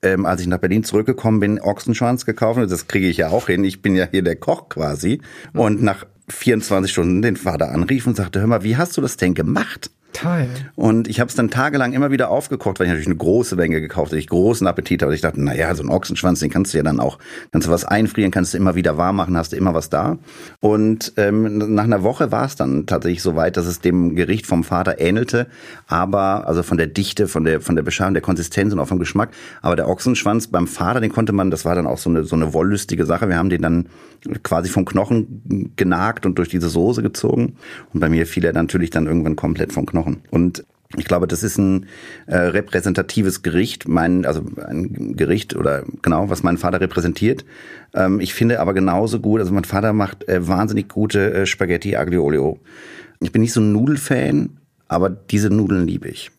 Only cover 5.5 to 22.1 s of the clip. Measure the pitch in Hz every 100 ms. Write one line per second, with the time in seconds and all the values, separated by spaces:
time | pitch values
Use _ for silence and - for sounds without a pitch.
5.5 | - 113 104 104 98 - _ - - -
6.5 | 113 - 98 95 - 87 92 113 95 90
7.5 | 80 78 69 123 135 120 113 90 98 107
8.5 | 117 101 117 170 - 135 - 92 - 78
9.5 | 143 226 - - _ _ - 170 175 131
10.5 | 127 135 - 113 113 110 110 120 - 117
11.5 | 123 139 143 127 131 143 135 120 113 -
12.5 | 135 - 92 90 82 78 82 80 107 120
13.5 | 90 85 80 78 - 76 80 73 85 98
14.5 | 117 95 - - 87 73 78 82 73 71
15.5 | 62 80 85 73 87 - - 92 87 78
16.5 | 92 95 78 76 69 64 - - - -
17.5 | 80 80 87 - 107 110 - 101 92 90
18.5 | 87 95 87 85 76 90 101 85 87 82
19.5 | - 95 80 - 76 107 165 - - -
20.5 | - 107 107 107 110 - - 101 104 110
21.5 | 104 107 107 110 107 95